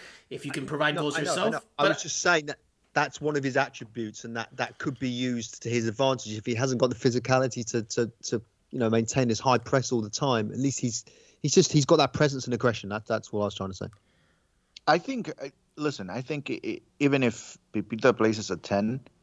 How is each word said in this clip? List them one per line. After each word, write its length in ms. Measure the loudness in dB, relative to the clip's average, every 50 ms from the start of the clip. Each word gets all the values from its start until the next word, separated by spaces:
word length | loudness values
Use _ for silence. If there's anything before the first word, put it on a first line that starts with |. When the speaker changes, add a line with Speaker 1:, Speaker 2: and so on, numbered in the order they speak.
| -10 -20 -20 -20 _ _
Speaker 1:
if 160 | -12 -10 -8
you 60 | -6
can 140 | -6 -6 -4
provide 300 | -4 -2 0 2 2 2
Speaker 2:
No, 60 | 2
Speaker 1:
goals 140 | 0 0 0 0
Speaker 2:
I 40 |
know, 20 | -2
I 100 | -2 0
Speaker 1:
yourself. 180 | 0 0 0
Speaker 2:
know. 100 | 0 -2 -4 _ _ 2
I 40 | 2
Speaker 1:
But 60 | 2
Speaker 2:
was 140 | 2 2 -2
just 160 | -6 -6 0
saying 280 | 2 4 4 4 2 -2
that 100 | -8 -10 _ _ _ _ _ _ 0
that's 280 | 2 2 2 0 -2
one 160 | -2 -2 0 0
of 60 | 0
his 120 | 0 2
attributes, 720 | 2 0 0 -2 -10 -16 -12 -8 -8 -8 -8 -8 -10 -12
and 100 | -8 -8 -8
that, 120 | -8 -8 -6 -6
that 220 | -6 -6 -6 -6
could 200 | -6 -6 -4 -2
be 100 | -4 -4
used 540 | -2 -2 -2 -2 -2 -4 -6 -8 -12 -10 -6
to 60 | -2
his 180 | -2 0 0 0
advantage 480 | 0 2 2 2 2 0 -4 -8 -10 -6
if 80 | -4
he 100 | -4 -2
hasn't 260 | 0 0 0 2 2
got 80 | 2 2
the 60 | 2
physicality 720 | 0 0 0 2 2 2 2 2 2 2 0 -2 -6 -6 -4
to, 120 | -4 -4 -4
to, 280 | -2 -2 -2 -2 -2 -4 _ -6
to, 180 | -4 -4 -4 -6 _ _ _ _ _
you 80 | -4 -2
know, 100 | 0 2
maintain 400 | 2 2 2 2 0 2 2 2
his 100 | 0 2
high 200 | 2 2 2 2
press 320 | 2 2 0 0 2 0
all 100 | 0 -2
the 80 | -2 -4
time. 420 | -4 -2 0 0 2 2 0 -2
At 80 | -2 -2
least 200 | -2 -2 -2 -2
he's, 260 | -4 -4 -4 -6 -8 -12 -20 -20 _ _ _ _
he's 120 | -4 4 6
just, 180 | 6 6 6
he's 140 | 4 2 6
got 120 | 6 6 6
that 160 | 6 2 2
presence 320 | 2 2 2 2 -2 -4
and 80 | -4 -2
aggression. 360 | 0 2 0 0 0 -4 -6
That, 160 | -6 -6 -4
that's 260 | -2 -4 -4 -4 -4
what 100 | -2 -2
I 40 | -2
was 100 | -2 -2
trying 140 | -4 -6 -8
to 60 | -6
say. 120 | -8 -10 -12 -12 -16 _ _ _ _ _ _ _ _ _ _ _ _ _ _ _ -4 2 2
Speaker 3:
I 100 | 2 2
think, 300 | 2 -2 -6 -6 -6 -8
uh, 200 | -8 -10 -10 -12 -12 _ _ _ _
listen, 340 | -4 -4 -4 -4 -4 -8 -8
I 120 | -8 -8
think 280 | -6 -6 -6 -6 -6 -6
i-, 100 | -8 -6 -6
i-, 180 | -6 -8 -8 -10 _ _ _
even 220 | 2 4 4 4 4
if 340 | 2 2 -2 -8 -18 -20 -20 _ _ -6
Pipita 420 | -6 -4 -4 -2 4 4 4 4
plays 240 | 6 4 2 2 0
as 100 | -2 -6
a 60 | -6 -8
ten, 440 | -4 -2 0 0 0 0 -2 -6 -10 -14 _ _